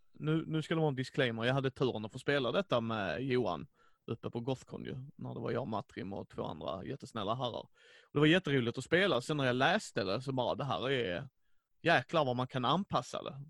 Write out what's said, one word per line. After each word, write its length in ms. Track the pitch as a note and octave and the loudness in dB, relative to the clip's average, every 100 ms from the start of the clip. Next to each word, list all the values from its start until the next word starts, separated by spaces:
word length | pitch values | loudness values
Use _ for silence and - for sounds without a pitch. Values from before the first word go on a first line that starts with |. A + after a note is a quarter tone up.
| _ | _
nu, 300 | - C#3+ D#3+ D#3 | -6 -2 0 0
nu 140 | D#3 | -2
ska 140 | D3+ D#3+ | 0 2
det 40 | |
vara 80 | D#3 | 2
en 60 | C3 | 0
disclaimer. 500 | B2+ - C3 A2+ A#2 | -2 0 0 2 2
Jag 80 | |
hade 180 | C3+ C3 | 2 0
turen 340 | - C3 A2 G#2+ | 0 0 0 -4
att 60 | |
få 80 | C3 | -6
spela 320 | - C#3+ A#2+ | 0 0 2
detta 300 | D#3+ G3 B2+ | 0 0 0
med 400 | A#2 A2 F#2+ D#2+ | 0 -2 -2 -2
Johan 460 | C3+ B2 G#2+ E2 C2+ _ _ _ - | 0 0 2 -2 -6 _ _ _ -10
uppe 220 | A2+ A2+ | -8 -6
på 100 | A#2+ | -6
Gothcon 460 | A#2 C3 - - B2 | -4 -4 -6 -10 -8
ju, 100 | C3+ C3+ - | -10 -12 -12
när 180 | B2+ | -10
det 60 | B2 | -6
var 120 | - | -4
jag, 160 | A#2+ C3 | -4 -2
Matrim 460 | G#2+ - - F#2 | -4 -6 -10 -10
och 160 | G2 - | -10 -10
två 140 | B2 | -8
andra 420 | A2 D#2 D#2 F#2 - | -8 -6 -6 -6 -8
jättesnälla 500 | C#3+ - A#2 G2 A#2+ | -10 -10 -6 -2 -2
herrar. 260 | B2+ - - _ - - | -2 -4 -10 _ -20 -20
Och 100 | _ | _
det 60 | C#3+ | 4
var 60 | D3+ | 6
jätteroligt 520 | F3+ E3+ C#3 A2+ F#2 | 6 4 2 2 -2
att 60 | |
spela. 380 | - E3 G3 B2+ | 2 4 4 2
Sen 160 | - D#3 | 2 0
när 80 | C3 | 2
jag 100 | B2 | 4
läste 480 | C#3 G3+ - - | 4 2 0 -2
det 180 | F#2+ G2+ | 0 0
så 100 | C3 | -2
bara, 240 | C3 - G2+ | 0 0 0
det 80 | C3+ | 0
här 240 | F2+ A#2+ | -2 0
är, 380 | C#3 F#2+ E2+ B2+ _ _ _ _ _ | 0 0 -2 -6 _ _ _ _ _
jäklar 440 | D#3 D#3+ B2+ E3 C#3 | 2 2 2 2 2
vad 100 | B2 | 2
man 120 | B2+ | 0
kan 180 | C3 B2 | 0 2
anpassa 580 | E3 G3+ C3 B2+ - | 2 2 -2 -2 -6
det. 180 | - C3+ | -8 -10